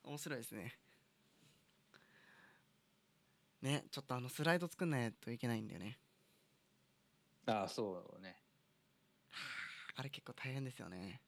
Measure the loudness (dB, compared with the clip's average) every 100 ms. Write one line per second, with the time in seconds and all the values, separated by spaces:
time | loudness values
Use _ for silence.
0 | -8 -6 -2 -4 -4 -6 -6 -8 -16 -20
1 | _ _ _ -20 -20 -20 _ _ _ -20
2 | -20 -20 -20 -20 -20 -20 _ _ _ _
3 | _ _ _ _ _ _ 2 2 2 -6
4 | -2 -2 0 2 6 6 4 0 4 4
5 | 4 0 -6 -2 2 2 0 -6 -8 -10
6 | _ _ _ _ _ _ _ _ _ _
7 | _ _ _ _ 4 4 4 2 0 -2
8 | -8 -12 -12 -14 _ _ _ _ _ _
9 | _ _ _ -8 -6 -6 -6 -8 -10 -6
10 | -6 -6 -10 -6 -2 -2 -2 -4 -6 -6
11 | -6 -8